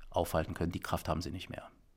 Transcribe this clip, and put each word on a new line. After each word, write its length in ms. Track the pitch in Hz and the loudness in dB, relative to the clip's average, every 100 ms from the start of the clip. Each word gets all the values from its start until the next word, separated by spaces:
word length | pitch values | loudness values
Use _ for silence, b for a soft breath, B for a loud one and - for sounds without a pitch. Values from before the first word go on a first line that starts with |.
| - | -2
aufhalten 440 | 90 87 80 80 | 2 4 2 2
können. 200 | - 82 | 0 0
Die 80 | - | 0
Kraft 260 | - - - | 0 0 2
haben 140 | 82 | 0
sie 100 | 85 | 0
nicht 180 | 95 - | -6 -6
mehr. 200 | - - - _ | -8 -10 -18 _